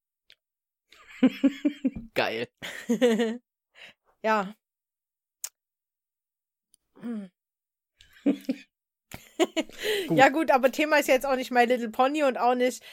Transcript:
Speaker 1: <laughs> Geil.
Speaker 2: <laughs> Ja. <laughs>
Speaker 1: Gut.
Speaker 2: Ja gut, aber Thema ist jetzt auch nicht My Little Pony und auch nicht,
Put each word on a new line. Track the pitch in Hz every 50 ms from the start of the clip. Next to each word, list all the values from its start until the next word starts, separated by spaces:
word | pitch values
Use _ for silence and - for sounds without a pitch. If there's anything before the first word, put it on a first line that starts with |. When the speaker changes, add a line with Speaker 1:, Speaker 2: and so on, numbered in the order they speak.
| _ _ _ _ _ _ _ _ _ _ _ _ _ _ _ _ _ _ - - - - - -
Speaker 1:
<laughs> | - 247 - - - 277 277 - - 294 294 - - 262 - - 233 - -
Geil. | - 113 92 110 110 - - _ _ - - - - -
Speaker 2:
<laughs> | - 233 - 247 240 226 202 233 220 233 247 _ _ _ _ _ _ _ - - - - _ _ _ _ _ -
Ja. | 220 220 214 190 202 214 _ _ _ _ _ _ _ _ _ _ _ _ _ _ _ _ _ - - _ _ _ _ _ _ _ _ _ _ _ _ _ _ _ _ _ _ _ _ _ _ _ _ _ _ _ _ _
<laughs> | _ - 240 233 208 196 180 _ _ _ _ _ _ _ _ _ _ _ _ _ - - _ _ - - 285 - - - - - - - _ _ _ _ _ _ _ _ - - - - - _ - - - - 330 - - - - - 427 427 403 359
Speaker 1:
Gut. | 277 -
Speaker 2:
Ja | - 269 285
gut, | 269 320 311 277
aber | 285 254 247 254
Thema | - - 302 302 311 294
ist | 285
jetzt | - 262 262 -
auch | 277 262
nicht | 254 254 -
My | 254 240 240
Little | 233 254 233 240 214
Pony | 220 - 254 269 294 311 294
und | 269 233
auch | 175 220 240 254
nicht, | 247 247 254 - - - -